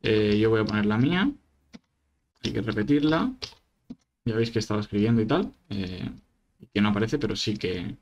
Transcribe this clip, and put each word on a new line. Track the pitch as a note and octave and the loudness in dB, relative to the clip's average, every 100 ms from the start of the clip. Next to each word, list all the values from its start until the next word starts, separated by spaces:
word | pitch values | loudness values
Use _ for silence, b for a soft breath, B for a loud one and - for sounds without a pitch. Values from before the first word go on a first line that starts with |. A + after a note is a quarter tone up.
Eh, | - G#2+ G#2+ G#2+ | 2 2 2 2
yo | A2 | 4
voy | A2 | 2
a | G#2+ | 2
poner | G#2+ G#2 | 0 0
la | A2 | 2
mía, | C3+ F3+ C#4 C#4+ _ _ _ - _ _ _ _ _ _ | 2 2 0 -2 _ _ _ -20 _ _ _ _ _ _
hay | - | -6
que | A#2 | -4
repetirla. | A2 A2 G#2 D3 D3+ D#3+ A#3+ C4 - - _ _ _ - _ _ - | -4 -4 2 2 2 0 -2 -6 -14 -16 _ _ _ -20 _ _ -4
Ya | A2 | 0
veis | A#2 | 0
que | A2+ | -2
estaba | G#2+ G#2 | -2 -4
escribiendo | G#2 G#2 A2 A#2 | -2 0 2 4
y | G#2+ | 2
tal, | D3+ - - _ | 0 -2 -8 _
eh, | G2+ F#2 F#2 - - _ _ _ _ - | -8 -6 -6 -10 -12 _ _ _ _ -6
que | G#2 | 0
no | G#2 | 2
aparece, | G2+ A2 D3 | 2 0 -2
pero | A2 G2 | -2 -4
sí | - G#2 | -4 -4
que | F#2 F2+ F#2+ B2 | -4 -4 -8 -12